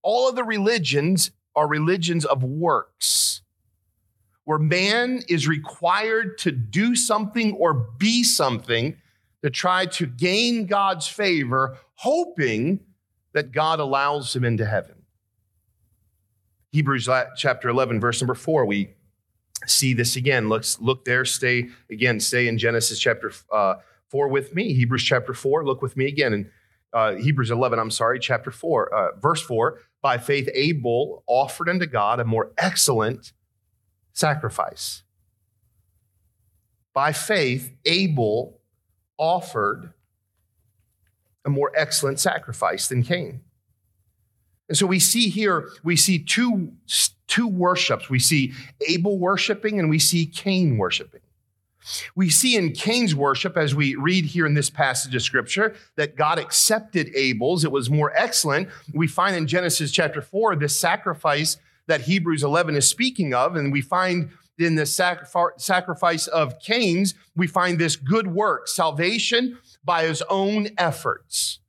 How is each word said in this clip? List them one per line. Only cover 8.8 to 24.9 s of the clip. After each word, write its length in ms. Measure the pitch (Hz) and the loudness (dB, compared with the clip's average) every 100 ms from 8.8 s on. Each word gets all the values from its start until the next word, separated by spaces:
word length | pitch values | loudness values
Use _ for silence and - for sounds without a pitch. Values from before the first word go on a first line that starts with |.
| 117 - _ _ _ _ | 0 -6 _ _ _ _
to 80 | 147 | -6
try 340 | 123 180 185 185 | -2 0 0 0
to 220 | - 156 | -4 -6
gain 580 | 120 180 202 240 233 190 | -2 0 2 2 0 0
God's 420 | 202 196 180 - | 0 2 -2 -6
favor, 680 | - 196 165 127 131 131 131 _ | -2 0 0 0 0 -2 -4 _
hoping 840 | _ 240 320 349 - 131 110 139 196 - _ _ _ _ | _ 0 0 0 -2 0 0 0 -2 -6 _ _ _ _
that 180 | 151 143 | -6 -4
God 280 | 127 156 160 | -2 0 0
allows 560 | 143 135 143 147 127 127 | 0 0 0 -2 -4 -2
him 80 | |
into 220 | 120 113 107 | 0 0 0
heaven. 300 | 104 - - _ _ _ _ _ _ _ _ _ _ _ _ _ _ _ _ _ | -2 -4 -20 _ _ _ _ _ _ _ _ _ _ _ _ _ _ _ _ _
Hebrews 360 | 151 139 135 120 | 0 0 0 0
la-, 260 | 131 123 - | 0 -2 -4
chapter 320 | 143 127 123 | -2 -2 -2
eleven, 320 | 123 127 113 | 0 0 0
verse 220 | 120 117 | 0 -2
number 140 | 127 120 | -4 -4
four, 280 | - 156 | -2 0
we 300 | 110 101 196 _ _ _ _ _ _ - - | 0 0 -4 _ _ _ _ _ _ -12 -2
see 280 | - 135 | 0 2
this 220 | 120 117 131 | 0 0 -2
again. 340 | 127 127 107 | 0 0 0
Let's 300 | 110 - - | -2 -2 -2
look 240 | 113 127 | -2 -2
there, 220 | 123 123 120 | -2 -2 0
stay 440 | - 127 123 120 - _ | -2 0 0 -2 -12 _
again, 300 | 110 123 110 | -2 0 0
stay 280 | - 123 120 | 0 0 0
in 120 | 113 | 0
Genesis 400 | 120 117 117 110 | 0 0 -2 0
chapter, 320 | 127 110 107 - _ | -2 0 -6 -12 _
uh, 240 | 107 101 104 _ _ _ | 2 2 0 _ _ _
four 200 | 139 143 | -2 0
with 260 | 139 135 | 0 -2
me. 200 | 165 226 | -4 0
Hebrews 300 | 131 120 | 2 2